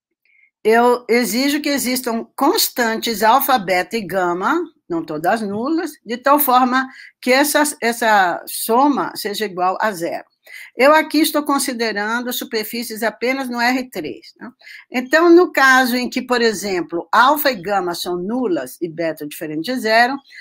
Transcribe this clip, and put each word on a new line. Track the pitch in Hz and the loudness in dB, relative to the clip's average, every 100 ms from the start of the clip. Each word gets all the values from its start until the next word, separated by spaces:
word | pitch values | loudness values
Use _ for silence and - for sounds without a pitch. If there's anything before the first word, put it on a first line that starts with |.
| _ _ _ _ _ _ | _ _ _ _ _ _
eu | 214 226 240 240 - | 2 4 4 2 0
exijo | 240 208 226 277 294 | 0 0 -2 -2 -2
que | 294 | -2
existam | 277 247 254 247 226 226 - | -2 -2 -4 -4 -6 -8 -2
constantes | 277 453 - - 226 226 233 202 | 0 2 -2 -2 -2 -2 -4 0
alfa, | 220 262 262 254 | 4 4 2 0
beta | 190 180 180 233 | 2 -2 -2 -6
e | |
gama, | 170 190 175 175 214 330 320 _ - | -4 -2 0 0 0 -2 -4 _ -6
não | 165 | -6
todas | 156 151 170 220 | -4 -4 0 0
nulas, | 202 208 269 330 320 - | -2 -4 -2 -2 -4 -10
de | 208 | -10
tal | 247 269 294 | -4 2 2
forma | 262 247 254 262 262 - - _ | 4 2 2 0 -4 -10 -20 _
que | 247 | 2
essa, | 262 294 294 294 - | 2 4 2 0 -2
essa | 233 233 226 208 180 156 - | -4 0 2 4 2 -2 -8
soma | - - 233 285 220 165 | -8 0 4 4 2 -4
seja | - - 208 | -6 -8 -6
igual | 208 180 185 - | -6 -2 -2 -2
a | 220 | -4
zero. | 170 165 - - _ - - - | -4 -6 -8 -12 _ -20 -20 -12
Eu | - 277 | 2 4
aqui | 311 302 294 | 4 2 0
estou | 311 294 | 2 0
considerando | 294 277 262 233 226 202 214 240 247 | -2 -2 -2 -4 -4 -4 -4 -4 -6
superfícies | - 233 220 214 233 226 214 | -8 -6 -6 -6 -8 -10 -6
apenas | 220 - 240 269 247 | -6 -2 -2 -2 -4
no | 240 | -2
R | 240 254 254 | 0 0 -4
três, | 190 151 - - _ | -8 -10 -12 -18 _
né? | 214 - - - _ | -20 -18 -20 -20 _
Então, | 247 262 311 339 | -6 0 4 8
no | 339 359 | 8 6
caso | 294 269 254 254 | 4 6 6 4
em | 247 240 | -2 -4
que, | 254 | -6
por | 254 240 | -2 0
exemplo, | 233 190 202 180 160 170 - | 0 0 -4 -4 -4 -6 0
alfa | 214 254 294 277 | 4 4 4 0
e | |
gama | 208 175 196 175 | -2 -2 -2 -2
são | 170 180 175 | -6 -6 -6
nulas | 190 254 - 156 127 - | -4 -2 -2 -2 -4 -8
e | 170 | -8
beta | 160 165 156 147 | -4 -6 -6 -10
diferente | - 156 156 | -10 -8 -6
de | 190 254 | -4 -4
zero, | 220 226 247 269 - - | 2 2 2 -2 -12 -20